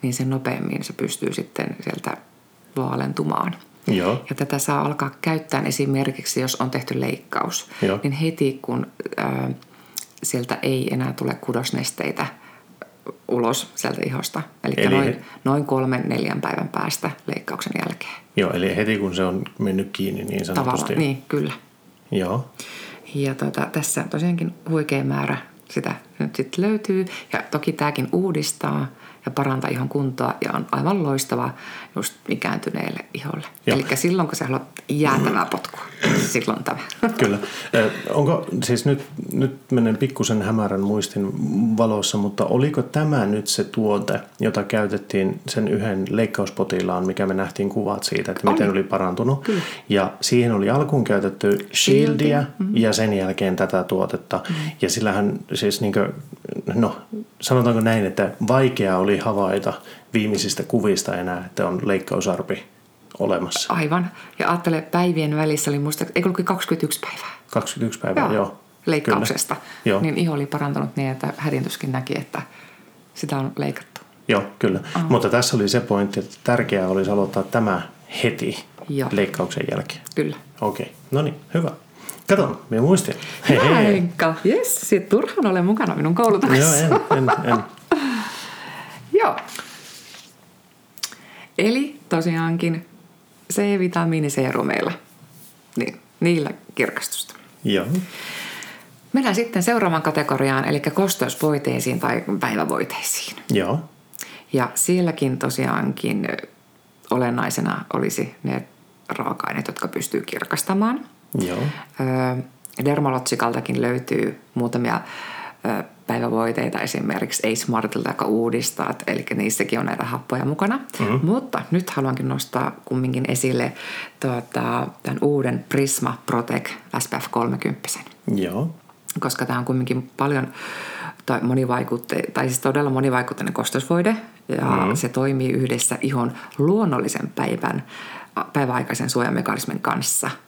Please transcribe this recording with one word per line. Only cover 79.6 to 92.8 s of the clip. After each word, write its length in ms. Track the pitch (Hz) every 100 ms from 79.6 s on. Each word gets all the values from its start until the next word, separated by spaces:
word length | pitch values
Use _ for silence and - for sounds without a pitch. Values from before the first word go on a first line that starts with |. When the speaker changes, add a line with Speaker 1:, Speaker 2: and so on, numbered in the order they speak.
| -
Speaker 2:
jälkeen. 300 | - - - -
Speaker 1:
Kyllä. 220 | - 78 - - -
Speaker 2:
Okei, 320 | 107 - - - -
no 120 | 135
niin, 120 | 151 - -
hyvä. 160 | 165 165 - - - - - -
Kato, 340 | 196 139 117 -
minä 120 | 113
muistin. 320 | 131 185 - - - - -
Hei, 100 | 143
hei. 100 | -
Speaker 1:
Näinkö? 640 | 240 208 196 175 - 165 160
Jes, 360 | 185 320 494 -
sit 280 | - 196 180
turhaan 380 | 208 311 - 240
ole 160 | 185
mukana 320 | 175 214 214
minun 200 | 165 147
koulutuksessa. 640 | 175 233 202 - 131 151 147
Speaker 2:
Joo, 160 | 160 403 -
en, 80 | 135
en, 340 | 127 - 120
en. 60 | 117 104 - - 311 277 233 208 -
Speaker 1:
<laughs> 800 | - - - - - - - 370
Joo. 140 | 453 - - - - - - - - - - - - - _ - - - - - - - - -
Eli 420 | 202 247 285 - -
tosiaankin 800 | 170 165 165 165 170 170 160